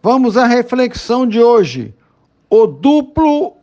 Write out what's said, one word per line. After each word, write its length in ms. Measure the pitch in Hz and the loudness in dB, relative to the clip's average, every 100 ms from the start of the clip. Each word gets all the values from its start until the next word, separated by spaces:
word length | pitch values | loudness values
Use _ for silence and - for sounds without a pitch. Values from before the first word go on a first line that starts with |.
Vamos 340 | 220 262 247 214 | 0 0 0 0
à 80 | 240 | 0
reflexão 800 | 240 240 254 247 - - 247 254 | 0 -2 -4 -4 -6 -6 -2 -2
de 160 | 214 | 2
hoje, 500 | 233 233 165 127 110 - _ _ _ _ _ | 4 4 0 -6 -14 -18 _ _ _ _ _
o 200 | 214 214 | 2 2
duplo 840 | 135 233 302 294 320 311 294 339 _ | 0 0 0 -2 -2 0 0 -4 _